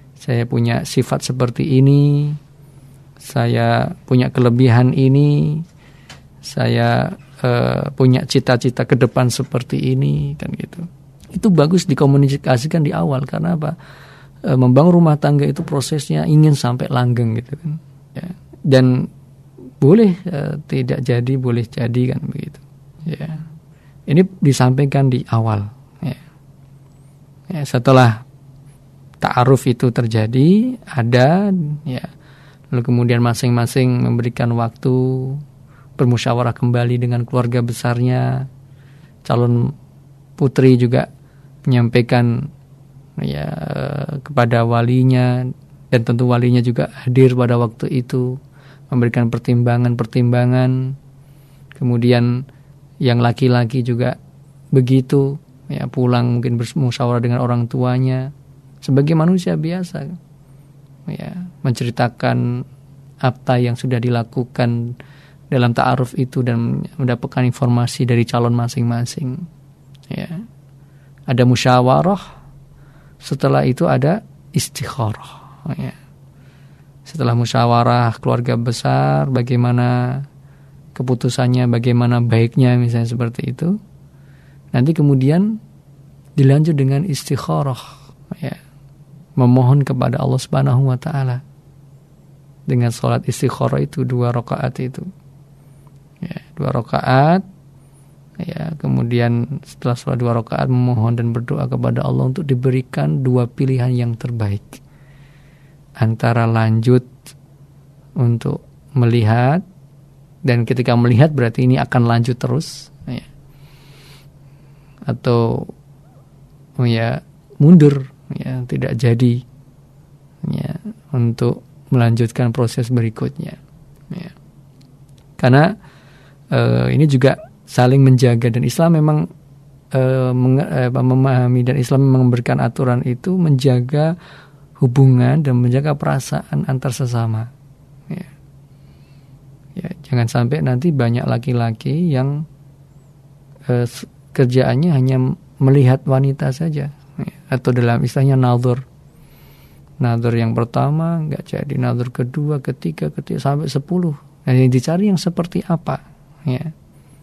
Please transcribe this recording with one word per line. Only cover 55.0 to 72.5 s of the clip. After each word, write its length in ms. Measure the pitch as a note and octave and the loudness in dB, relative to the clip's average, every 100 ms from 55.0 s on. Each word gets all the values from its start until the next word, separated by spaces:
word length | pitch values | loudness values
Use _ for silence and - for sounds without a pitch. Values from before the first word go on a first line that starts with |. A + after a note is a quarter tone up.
| C3 C#3+ C#3 C#3+ - - - | 2 0 0 -4 -14 -20 -12
ya, 240 | C#3+ B2+ | -8 -6
pulang 480 | B2+ B2 A#2+ A#2+ A#2+ | -2 0 2 0 0
mungkin 180 | A#2+ A#2+ | -2 -4
bermusyawarah 640 | A#2 - B2+ - B2 A#2+ | -4 -2 -2 -2 -2 0
dengan 240 | A#2+ A#2+ | 0 -2
orang 240 | B2 A#2+ A#2 | 0 -2 -2
tuanya, 640 | C3 B2 B2+ C3 C3 C3 - - - - - | -2 -2 0 -2 -4 -8 -14 -20 -20 -20 -14
sebagai 320 | - C3+ D3 | -2 0 2
manusia 400 | E3 E3 F#3 F3 E3 | 2 2 0 -2 -4
biasa, 480 | D#3+ F3+ F3 D3+ C#3+ E3+ - - - - - - - - - | -4 -6 -8 -10 -12 -14 -20 -20 -20 -20 -20 -20 -20 -18 -14
ya, 200 | - - F3+ F3+ - | -12 -12 -12 -14 -8
menceritakan 1040 | C3+ A#2 A#2+ A#2 B2 - B2+ B2 B2 B2 C3 - - - - - | -4 -4 -4 -2 -4 -2 -2 -2 -2 -6 -10 -18 -20 -20 -20 -4
apa 340 | C3 B2 - B2 | -4 -4 -2 0
yang 160 | B2 A#2 | 0 -4
sudah 240 | C3 B2 | -4 -2
dilakukan 960 | B2 A#2 A#2 - A#2+ - A#2+ A#2+ A#2 B2 - - - - - | -2 -2 -4 -6 -6 -4 -2 -2 -6 -10 -18 -20 -20 -20 -4
dalam 240 | C3+ A#2+ | 0 2
ta'aruf 420 | A#2 B2+ B2+ B2 - | 2 0 0 -2 -4
itu 240 | B2+ C3 | -4 -2
dan 460 | B2 A#2 A#2 C3+ - - | -2 -2 -2 -4 -8 -6
mendapatkan 480 | B2+ A#2+ B2+ - | -4 -4 -4 -2
informasi 640 | B2 - B2+ A#2+ A#2+ - B2 | -2 0 0 0 0 -2 0
dari 160 | A#2+ | 0
calon 320 | A2+ A#2+ A#2 A#2+ | 0 0 0 0
masing-masing. 800 | A#2+ - A#2+ A#2 A#2+ - C3 B2+ F3 - - _ - - - | -2 -4 -4 -4 -6 -8 -8 -10 -14 -18 -20 _ -20 -20 -14
Ya. 240 | - G1+ E3+ A3+ - - - - - - - - | -12 -10 -12 -14 -20 -20 -20 -20 -20 -20 -16 -4
Ada 160 | B2 | 0
musyawarah, 800 | B2 A#2+ C3 B2+ B2 C#3 E3 G3+ - - - | 2 2 2 2 4 2 2 -2 -6 -20 -20